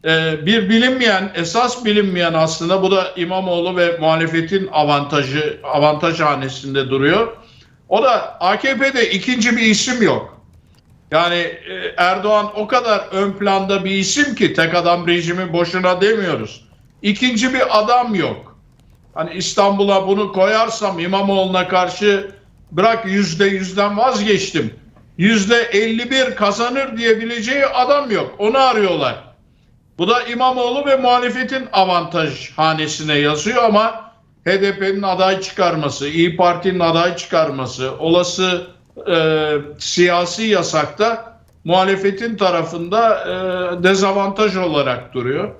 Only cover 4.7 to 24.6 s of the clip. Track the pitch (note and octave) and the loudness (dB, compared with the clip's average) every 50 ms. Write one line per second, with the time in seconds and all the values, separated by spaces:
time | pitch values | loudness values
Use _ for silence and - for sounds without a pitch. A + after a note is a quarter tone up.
4.7 | - D#3 D3 D3 D3 C#3+ C#3+ C#3 D#3 D3 C3+ B2+ C3+ D3+ D3+ D3 - - - C#3 | 0 2 2 4 2 2 0 0 0 -2 0 0 -4 -4 -4 -4 -6 -8 -8 -2
5.7 | C#3 D3 D3 D3+ D#3 D3+ F3 E3 D#3+ E3 D#3+ D3+ C#3+ C3 C3+ C3 C3 - - C#3 | 0 2 2 2 2 2 0 -2 0 0 0 0 0 -2 -4 -8 -8 -10 -10 -4
6.7 | C3+ C#3 C3+ B2+ C3+ C3+ C#3 D3 F3 G#3 A#3 A3+ - - - - - - - _ | -4 -4 -2 0 0 2 2 2 2 2 0 -2 -6 -14 -20 -20 -20 -20 -20 _
7.7 | _ _ _ _ F3+ G#3+ C#4 C4 A#3 G#3 - - - - E3+ F#3 G#3 G#3+ - C4+ | _ _ _ _ 0 2 4 4 2 2 -2 -6 -8 -2 0 0 0 0 0 -2
8.7 | C4+ G#3+ C4+ C4+ C4+ B3 A#3 - F#3+ F#3+ - - B3+ A#3 G#3 B3 A#3 A#3 A3+ A3 | 0 0 0 0 2 0 0 0 0 -2 -2 -2 -2 0 0 0 0 2 2 2
9.7 | G#3+ G#3 - B3+ B3 B3 A3 D#3+ C3 G#2+ - - - - _ - _ - _ _ | 2 2 0 -2 0 2 2 2 2 0 -4 -10 -18 -20 _ -20 _ -20 _ _
10.7 | _ _ _ _ - _ _ _ D3 D#3 E3+ F3 F3 F3 E3+ E3+ E3+ - - F3+ | _ _ _ _ -20 _ _ _ 0 2 2 2 0 -2 -4 -4 -8 -12 -14 -12
11.7 | F#3+ F#3 F3+ F3 - - F3 F3+ F#3 F#3 F#3+ G#3 G#3+ G#3 G#3 G#3 - G#3 G#3+ G3+ | -12 -8 -8 -6 0 2 2 2 2 0 2 2 2 2 2 0 -4 -6 -4 0
12.7 | B3+ B3 A#3+ A3+ G#3+ G3 - - F#3+ F#3+ G3 G3+ F#3+ G3 G3+ G3+ G3 G3 F#3+ F#3+ | 0 0 2 2 0 0 0 -4 -2 -2 -2 -2 -2 -2 0 0 0 0 0 0
13.7 | G3+ F#3+ F3+ F#3 G3 G3 F#3+ - - C#4+ D4 C#4 A3+ - G#3+ E3 - - E3 E3 | -2 -2 -2 -2 -2 -2 -2 -2 0 0 0 0 2 0 0 2 4 2 0 2
14.7 | F3 F3 E3+ E3+ E3+ F3 E3 E3+ E3+ F3 E3 E3+ F3 F#3 F#3 F3 D#3+ F3 F3 E3+ | 2 0 2 2 2 2 2 0 0 0 0 -2 -4 -4 -4 -2 0 0 0 0
15.7 | F3+ F#3 F#3 F#3 F3+ F3 F#3+ G#3 A3+ G#3+ G3 F3 D3 A#2 G#2+ - - - - _ | 0 0 2 2 2 2 2 2 2 0 0 -2 -2 -4 -6 -10 -12 -18 -20 _
16.7 | - _ _ _ _ _ - G3+ G#3 - B3+ B3+ B3 G#3+ B3+ B3+ C4 B3+ - - | -20 _ _ _ _ _ -2 -2 -2 0 0 0 0 0 0 0 0 0 0 2
17.7 | G3+ G#3+ G#3+ A3 A#3+ B3 A#3+ A3+ G#3+ F#3 D3 B2 G#2+ - - - - _ _ _ | 2 2 2 4 2 2 2 0 0 0 -2 -2 -4 -8 -12 -20 -20 _ _ _
18.7 | _ _ _ _ - _ _ _ _ D#3+ D#3+ E3+ - F#3+ F3+ - - G#3+ G3 G3+ | _ _ _ _ -20 _ _ _ _ -8 -8 -8 -6 -8 -8 -4 2 2 2 2
19.7 | G3+ G3 G3+ G3+ G3 F#3+ F#3 F#3 G3 G3+ G#3+ F#3 - F#3+ F#3 G3+ A3 A3 A3+ A3 | 4 2 2 2 2 2 2 2 0 0 0 -2 0 2 2 2 4 2 0 0
20.7 | A3 - G#3+ G3 F#3+ E3 E3 F3+ F#3+ G3 G3 G3+ G3 F#3+ F#3+ F#3+ F#3 F3+ F3+ F3+ | -2 -4 -4 -4 -4 -4 -4 -2 -2 0 0 0 2 0 0 2 0 0 0 2
21.7 | F#3+ F#3 F3+ F3+ F3+ - G3+ G#3 G3+ G3 G3 - - - _ _ _ _ - _ | 0 0 0 0 -4 0 2 2 2 2 -2 -6 -16 -20 _ _ _ _ -20 _
22.7 | E3 D#3+ G3 A3+ A3+ - - G3 F#3+ G3+ G3+ E3 D#3+ D#3+ G3+ G3 G3 F#3+ F#3+ F3+ | -2 2 2 2 2 2 -2 -4 -2 -2 -2 -2 0 0 0 0 0 -2 -6 -4
23.7 | F#3 G3+ G3+ G3+ G3+ G3+ A#3 C4 B3 G#3 G3+ G#3+ G3+ F#3 - - - D#3+ | -2 0 0 0 0 0 0 0 2 0 0 0 0 0 0 -2 -4 -4